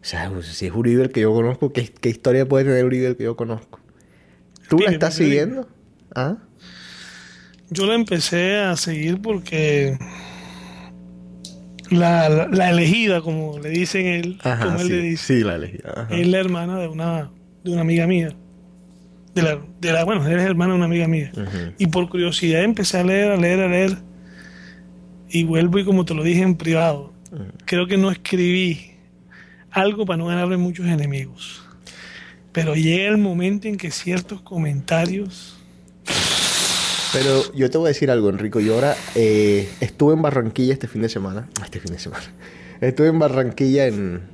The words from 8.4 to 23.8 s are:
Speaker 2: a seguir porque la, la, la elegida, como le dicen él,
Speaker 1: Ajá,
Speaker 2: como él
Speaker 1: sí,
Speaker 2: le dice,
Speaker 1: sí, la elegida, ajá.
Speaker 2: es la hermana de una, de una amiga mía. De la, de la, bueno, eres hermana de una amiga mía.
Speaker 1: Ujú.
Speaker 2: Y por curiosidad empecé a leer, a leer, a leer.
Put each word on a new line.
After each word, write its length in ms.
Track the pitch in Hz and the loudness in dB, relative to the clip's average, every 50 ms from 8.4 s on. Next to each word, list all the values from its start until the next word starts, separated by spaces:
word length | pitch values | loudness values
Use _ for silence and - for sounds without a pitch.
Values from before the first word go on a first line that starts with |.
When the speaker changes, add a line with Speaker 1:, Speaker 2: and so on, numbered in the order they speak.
| 175 185 202 208 | 0 2 2 0
Speaker 2:
a 160 | 202 190 175 | 0 0 0
seguir 440 | - - 175 160 151 151 165 175 190 | -2 -2 -4 -4 -2 -2 -2 -2 -2
porque 760 | 202 226 214 190 - - 165 156 156 151 147 143 139 139 135 131 - - - - - - - - - - - - - - - - - - - - - - - - - - - - - - - - - - - - - - | -2 -4 -4 -4 -4 -4 -2 0 2 2 2 2 2 0 -2 -4 -6 -8 -10 -16 -16 -16 -18 -18 -18 -18 -18 -18 -18 -18 -20 -20 -20 -20 -20 -20 -20 -20 -20 -20 -20 -20 -20 -18 -18 -18 -18 -18 -20 -20 -20 -20 -2 2
la, 400 | 180 175 170 170 170 170 160 156 | 4 4 6 6 4 4 6 6
la, 180 | 151 156 165 - | 4 4 2 2
la 200 | 220 190 180 180 | 2 2 4 4
elegida, 520 | 170 170 170 156 190 233 226 208 185 170 | 4 4 4 4 4 4 4 2 2 0
como 360 | 156 165 160 156 156 156 147 | 0 -2 -4 -4 -4 -6 -8
le 120 | 147 147 151 | -8 -8 -4
dicen 360 | 160 175 180 - - 196 185 | -2 -2 -2 0 0 -2 0
él, 320 | 180 175 170 170 175 185 190 - | 0 0 -2 -2 -4 -8 -4 -2
Speaker 1:
Ajá, 220 | 127 123 117 120 | -2 -2 0 0
Speaker 2:
como 140 | 185 165 170 | 0 0 0
él 60 | 180 | 0
Speaker 1:
sí, 60 | 180 180 | 0 0
Speaker 2:
le 80 | 175 | 0
dice, 220 | 170 170 165 156 - - 135 120 | 0 -2 -4 -4 0 2 2 4
Speaker 1:
sí, 40 | 110 | 4
la 120 | 101 85 | 2 0
elegida, 360 | 82 78 90 95 - - - - | -4 -6 -8 -12 -14 -12 -10 -10
ajá. 200 | - 117 113 - | -8 -6 -4 -2
Speaker 2:
es 120 | 170 175 | 0 2
la 100 | 175 185 190 | 2 2 2
hermana 380 | 190 180 180 170 170 175 185 | 2 0 -2 -4 -4 -4 -4
de 100 | 190 180 | -6 -6
una, 440 | 165 156 160 165 170 165 160 147 135 - - - - - - _ | -6 -6 -4 -4 -2 -2 -4 -6 -8 -14 -20 -20 -20 -20 -12 _
de 80 | 180 | -4
una 100 | 175 170 | -2 0
amiga 240 | 165 160 165 170 165 | 2 2 2 2 4
mía. 240 | 170 185 175 165 156 143 - - - - - - - - - - - - - - - - - - - - | 2 2 0 0 -2 -8 -12 -20 -20 -20 -20 -20 -20 -20 -20 -20 -20 -20 -20 -20 -20 -20 -20 -20 -6 -2
De 80 | 180 | 0
la, 180 | 165 156 151 143 143 - - - | 0 0 0 -2 -8 -14 -14 -6
de 100 | 175 170 | -2 0
la, 120 | 160 160 165 | 2 2 2
bueno, 240 | 180 220 190 139 | 2 2 0 2
eres 160 | 151 165 180 180 | 2 2 2 2
hermana 280 | 190 185 165 175 180 185 | 2 2 2 2 2 2
de 40 | |
una 80 | 180 175 | 2 2
amiga 220 | 165 170 170 170 | 2 2 2 2
mía. 240 | 160 165 156 147 139 - | 2 0 0 -2 -4 -8
Speaker 1:
Ujú. 380 | - 101 98 95 92 85 85 92 - | -8 -8 -6 -6 -6 -6 -8 -4 0
Speaker 2:
Y 80 | 196 | 0
por 220 | 170 156 185 175 175 | 0 2 0 -2 0
curiosidad 520 | - 180 175 175 160 - 180 165 160 165 185 | -2 -2 -2 0 0 0 0 2 2 2 2
empecé 360 | 220 233 214 196 - - 185 | 2 0 0 -2 0 0 0
a 40 | 180 | 2
leer, 280 | 180 190 196 202 208 | 2 2 2 2 2
a 60 | 202 | 2
leer, 220 | 185 175 175 180 190 | 2 2 2 2 2
a 80 | 190 | 2
leer. 300 | 185 175 180 | 2 2 2